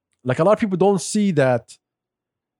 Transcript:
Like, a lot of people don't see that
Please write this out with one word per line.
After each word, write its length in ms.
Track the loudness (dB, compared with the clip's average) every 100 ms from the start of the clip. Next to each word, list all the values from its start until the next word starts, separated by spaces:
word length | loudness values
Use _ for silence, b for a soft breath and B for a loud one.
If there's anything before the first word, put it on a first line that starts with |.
| _ _
Like, 160 | -6 0
a 40 |
lot 100 | 2
of 60 | 2
people 180 | 0 0
don't 240 | 0 0
see 300 | -2 -2 0
that 460 | 2 0 0 -6 -20 _ _ _ _ _ _ _